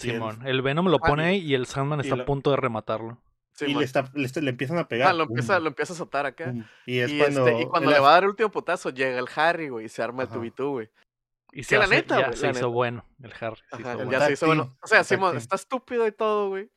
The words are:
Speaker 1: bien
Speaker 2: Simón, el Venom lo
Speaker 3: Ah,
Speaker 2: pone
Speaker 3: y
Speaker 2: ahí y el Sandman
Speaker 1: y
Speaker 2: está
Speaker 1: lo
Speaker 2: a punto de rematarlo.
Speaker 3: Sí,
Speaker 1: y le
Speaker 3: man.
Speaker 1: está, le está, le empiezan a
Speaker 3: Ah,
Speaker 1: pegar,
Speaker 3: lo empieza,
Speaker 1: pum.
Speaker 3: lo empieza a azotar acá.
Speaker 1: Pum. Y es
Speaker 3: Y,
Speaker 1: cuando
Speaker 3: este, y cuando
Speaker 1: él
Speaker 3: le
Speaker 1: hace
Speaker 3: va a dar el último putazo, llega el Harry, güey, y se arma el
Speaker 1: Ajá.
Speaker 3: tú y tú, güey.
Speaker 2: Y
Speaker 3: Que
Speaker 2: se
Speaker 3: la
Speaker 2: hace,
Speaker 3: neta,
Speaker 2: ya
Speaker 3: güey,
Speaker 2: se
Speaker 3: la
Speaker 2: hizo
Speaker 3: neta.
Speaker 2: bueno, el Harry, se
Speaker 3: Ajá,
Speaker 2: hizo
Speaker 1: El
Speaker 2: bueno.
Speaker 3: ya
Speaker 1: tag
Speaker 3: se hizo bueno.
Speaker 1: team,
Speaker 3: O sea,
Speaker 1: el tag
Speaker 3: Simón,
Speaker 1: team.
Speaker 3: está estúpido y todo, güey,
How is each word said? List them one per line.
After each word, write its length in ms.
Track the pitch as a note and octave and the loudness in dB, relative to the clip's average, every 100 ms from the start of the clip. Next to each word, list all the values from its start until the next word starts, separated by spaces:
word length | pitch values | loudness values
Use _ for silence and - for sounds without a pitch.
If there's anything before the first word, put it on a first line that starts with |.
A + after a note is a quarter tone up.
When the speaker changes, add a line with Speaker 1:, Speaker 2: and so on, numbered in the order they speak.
Speaker 1:
bien 140 | B2 A2+ | -6 -4
Speaker 2:
Simón, 280 | A2 A2 C3 | -6 -6 -4
el 160 | C3 | -2
Venom 260 | C3 D3 F#3 | 0 0 2
lo 80 | C#3+ | 4
Speaker 3:
Ah, 60 | D#3+ | 4
Speaker 2:
pone 160 | D3 | 2
Speaker 3:
y 20 | E3 | 2
Speaker 2:
ahí 100 | G3+ | 0
y 140 | D#3+ C3+ | 0 0
el 100 | B2 | 0
Sandman 340 | C#3 C#3 D3+ | -4 -2 -2
Speaker 1:
y 20 | |
Speaker 2:
está 140 | C#3 D3 | -2 -2
Speaker 1:
lo 60 | |
Speaker 2:
a 20 | B2 | -2
punto 260 | C#3 D3 | 0 2
de 60 | C3 | 2
rematarlo. 600 | B2+ A2 - A2 A2+ A#2+ _ _ _ | 0 -4 -4 -6 -6 -14 _ _ _
Speaker 3:
Sí, 120 | - D3 | -6 -2
Speaker 1:
y 20 | |
le 40 | C#3+ | 0
Speaker 3:
man. 80 | |
Speaker 1:
está, 260 | C3 C#3+ C3 | 0 0 -2
le 120 | D3 C3 | -4 -4
está, 160 | E3 | -2
le 80 | C#3+ | -4
empiezan 280 | A#2+ C3+ E3+ | -4 -4 -4
a 40 | |
Speaker 3:
Ah, 60 | D#3 | -2
Speaker 1:
pegar, 260 | A#2 C#3 E3+ | 2 4 4
Speaker 3:
lo 80 | |
empieza, 320 | D3+ A#2 - F#3 | 0 -2 0 0
Speaker 1:
pum. 80 | |
Speaker 3:
lo 60 | D#3+ | 0
empieza 240 | C#3 D3+ | -4 -6
a 20 | E3+ | -8
azotar 300 | A#2+ C#3 C#3+ | -6 -4 -4
acá. 200 | B2 E3 | -6 -8
Speaker 1:
Pum. 140 | A#2+ A2 - - | -8 -10 -14 -4
Y 140 | B2 | -2
es 120 | B2 | 0
Speaker 3:
Y, 60 | D3 | 2
Speaker 1:
cuando 280 | D3 C#3 B2 | 2 4 4
Speaker 3:
este, 140 | A#2 | 2
y 40 | B2 | 0
cuando 220 | E3 D3 | 0 4
Speaker 1:
él 0 | |
Speaker 3:
le 40 | D3 | 6
Speaker 1:
hace 60 | |
Speaker 3:
va 60 | C#3 | 8
a 40 | |
dar 100 | E3+ | 8
el 60 | G3 | 6
último 200 | G3+ G#3+ | 0 -2
putazo, 400 | E3+ D3+ E3+ F3 | -2 -4 -4 -4
llega 300 | C3 C3 B2+ | -2 -2 -2
el 80 | B2 - | -4 0
Harry, 340 | D#3+ E3+ D3+ | 2 2 -4
güey, 160 | A#2 A2+ | -8 -8
y 40 | |
se 120 | - | -6
arma 220 | A#2 B2 | -6 -4
el 60 | B2+ | -6
Speaker 1:
Ajá. 60 | A#2+ | -6
Speaker 3:
tú 60 | A#2 | -8
y 60 | |
tú, 180 | - C#3 | -6 -4
güey. 180 | C3+ G#2+ _ _ _ _ _ _ | -4 -8 _ _ _ _ _ _
Speaker 2:
Y 40 | - | -14
Speaker 3:
Que 60 | - | 0
Speaker 2:
se 120 | G#3 | 2
Speaker 3:
la 60 | |
Speaker 2:
hace, 120 | G3 B3 | 4 2
Speaker 3:
neta, 220 | - B3 | 2 0
Speaker 2:
ya 80 | D3 | 0
Speaker 3:
güey, 100 | A#2 | 0
Speaker 2:
se 60 | - | -2
Speaker 3:
la 60 | |
Speaker 2:
hizo 80 | B2+ | 0
Speaker 3:
neta. 80 | B2 | -2
Speaker 2:
bueno, 380 | A#2+ A#2+ A#2 - _ | 0 -2 -4 -14 _
el 120 | A#2+ - | -20 -10
Harry, 180 | A2+ A2 | -10 -10
se 60 | _ A2+ | _ -14
Speaker 3:
Ajá, 60 | |
Speaker 2:
hizo 80 | B2 | -10
Speaker 1:
El 40 | A#2 | -8
Speaker 2:
bueno. 140 | B2+ | -2
Speaker 3:
ya 60 | C3 | 2
Speaker 1:
tag 80 | D3 | 2
Speaker 3:
se 60 | |
hizo 120 | C#3 D#3+ | 2 2
bueno. 160 | D#3 | 2
Speaker 1:
team, 120 | C3 - | 0 -10
Speaker 3:
O 60 | - | 2
sea, 120 | G#3+ | 2
Speaker 1:
el 60 | E3+ | 4
tag 120 | E3+ | 2
Speaker 3:
Simón, 140 | F#3+ | 0
Speaker 1:
team. 60 | C3+ | -2
Speaker 3:
está 140 | A2+ F#3+ | -4 -6
estúpido 500 | - B3+ - A#3+ A3+ | -4 -8 -4 -2 -2
y 40 | |
todo, 340 | G#3 A3 G#3 G3+ | 0 -2 0 -2
güey, 200 | F#3+ A3 | -4 -10